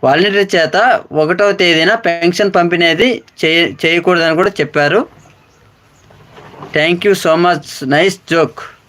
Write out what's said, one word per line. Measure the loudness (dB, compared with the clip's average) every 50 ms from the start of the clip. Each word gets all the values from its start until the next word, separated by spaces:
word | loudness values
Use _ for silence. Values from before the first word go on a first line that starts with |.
| 2
వాలంటీర్ | 2 2 2 2 2 2 0 0 0
చేత | 0 0 0 0 0 0 2 2 2 0 -2 -4 -2
ఒకటవ | -2 0 0 0 0 0 0 0
తేదీన | -2 -2 -2 0 0 2 0 0
పెన్షన్ | 0 -2 -4 -4 0 0 -2 0 0 -2 0
పంపిణీ | 2 0 0 0 0 0 0
అనేది | 0 2 2 0 0 0 -4 -8 -18 _ -4
చేయ-, | -2 0 2 2 0 0 -4 -4
చేయకూడదని | -2 0 0 0 0 0 0 2 2 0 0
కూడా | 0 0 -2 0
చెప్పారు. | -4 -6 -4 -2 -2 0 2 0 0 -2 -4 -10 -20 -20 -20 -20 _ _ _ _ _ _ _ _ _ _ _ _ _ _ -20 -20 -20 -20 -20 -20 -20 -20 -20 -20 -20 -18 -6
Thank | -4 -2 0 0 0 0 2
you | 0 0
so | 2 2 0 2
much, | 2 2 2 0 0 -4 -12 -14 -10 -4
nice | 0 0 2 2 2 -2 -4 _ -2
joke. | 0 0 0 0 -2 -12 -18 -18 -20 _ _